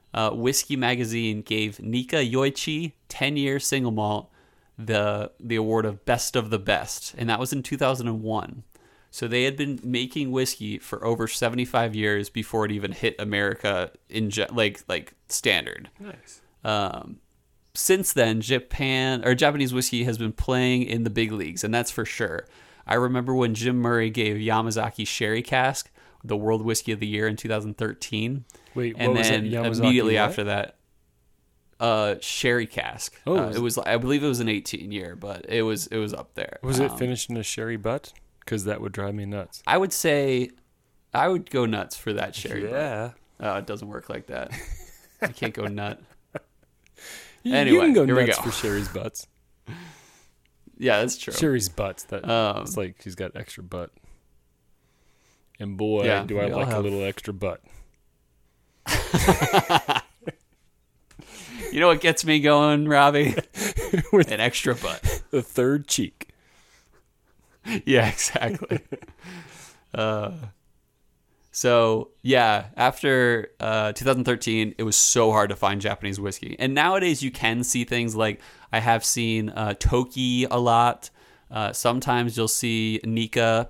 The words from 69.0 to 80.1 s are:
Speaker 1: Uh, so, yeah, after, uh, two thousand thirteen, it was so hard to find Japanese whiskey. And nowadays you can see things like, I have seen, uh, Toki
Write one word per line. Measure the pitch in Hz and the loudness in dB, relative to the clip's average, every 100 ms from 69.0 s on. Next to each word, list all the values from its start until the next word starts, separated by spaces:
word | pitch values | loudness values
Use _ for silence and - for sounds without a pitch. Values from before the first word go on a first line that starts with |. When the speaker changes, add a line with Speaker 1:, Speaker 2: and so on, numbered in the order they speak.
| - - 175 175 160 - - - _ | -16 -20 -20 -18 -18 -20 -20 -20 _
Speaker 1:
Uh, | 117 110 107 104 170 113 - _ _ _ _ _ _ _ _ _ | -4 -2 -2 -4 -8 -14 -16 _ _ _ _ _ _ _ _ _
so, | - 123 120 113 110 - _ | -2 4 6 6 2 -2 _
yeah, | 123 127 113 104 101 - | 2 6 6 4 0 2
after, | 123 - 143 131 120 117 101 - | 2 4 2 4 4 2 -2 -6
uh, | 110 110 107 | -2 0 0
two | 104 135 | 0 2
thousand | 127 123 | 2 2
thirteen, | 117 117 110 107 - | 0 0 0 0 -2
it | |
was | 113 101 | 0 4
so | - 123 110 | 4 6 6
hard | 107 101 | 6 2
to | 98 | 2
find | 98 101 | 0 0
Japanese | 104 104 101 98 | -2 -4 -6 -6
whiskey. | 101 - - - | -6 -8 -10 -4
And | 131 139 | -2 2
nowadays | 170 190 180 135 | 2 2 2 0
you | 135 | -2
can | - 113 120 | -2 0 0
see | 123 123 | 0 -2
things | 113 120 117 107 | 0 0 0 0
like, | 110 101 - - - | 0 -2 -10 -20 -4
I | 113 | 0
have | 117 113 | 4 4
seen, | - 123 113 110 107 | 2 0 0 0 0
uh, | - 107 98 | -2 -2 0
Toki | - 123 123 | 2 2 2